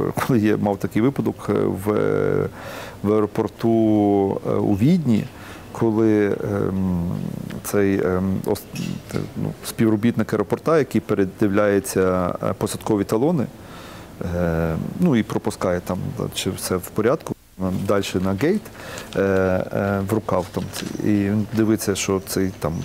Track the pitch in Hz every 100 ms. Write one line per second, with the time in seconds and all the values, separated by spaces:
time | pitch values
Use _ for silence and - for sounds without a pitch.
0 | 95 - - 127 107 104 101 98 - 107
1 | 127 135 110 104 - 104 101 95 98 104
2 | 104 - 50 - - - - - - -
3 | 101 107 104 - 107 - 117 113 110 107
4 | 104 101 98 - - 104 107 98 127 185
5 | 135 107 - - - - - - 117 107
6 | 110 107 101 - - 101 101 95 95 90
7 | 87 50 50 50 - 107 - 104 98 98
8 | - 92 95 95 - 101 - - 50 -
9 | - - 50 - 104 - - - 113 107
10 | 117 113 107 107 98 120 - 160 131 110
11 | - 101 95 - 107 101 104 101 95 98
12 | 92 92 90 - 110 101 107 - - 107
13 | 98 113 147 175 - - - - - -
14 | - - 87 87 85 82 82 82 - -
15 | 180 117 104 123 110 - 98 87 - 92
16 | 98 98 98 - 98 95 - 92 - -
17 | 110 156 - - - - 92 95 98 101
18 | 98 98 95 95 147 214 - - - -
19 | - - 98 95 95 92 - 110 101 101
20 | 98 110 - 92 90 95 95 - - -
21 | 107 104 98 107 101 110 110 107 - 92
22 | - 95 - 98 95 92 76 87